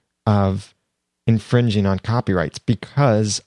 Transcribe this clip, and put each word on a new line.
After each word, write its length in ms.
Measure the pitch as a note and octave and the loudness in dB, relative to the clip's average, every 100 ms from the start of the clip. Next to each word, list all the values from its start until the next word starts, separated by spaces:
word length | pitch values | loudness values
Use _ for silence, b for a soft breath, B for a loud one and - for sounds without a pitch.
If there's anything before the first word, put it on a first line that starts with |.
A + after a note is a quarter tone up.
| b _ A2 | b _ 0
of 480 | G#2 G2 G2 - _ _ _ _ _ - | 2 2 -2 -8 _ _ _ _ _ 0
infringing 600 | A2+ - B2 A#2+ G#2 G2 | 0 2 0 2 0 0
on 120 | F#2 | -2
copyrights 600 | - A#2+ - F2+ D2 - | -2 -4 0 -2 -2 -6
because 800 | - G#2+ - C#3+ C#3 G#2+ G#2+ - | -4 -4 -4 0 2 2 0 -4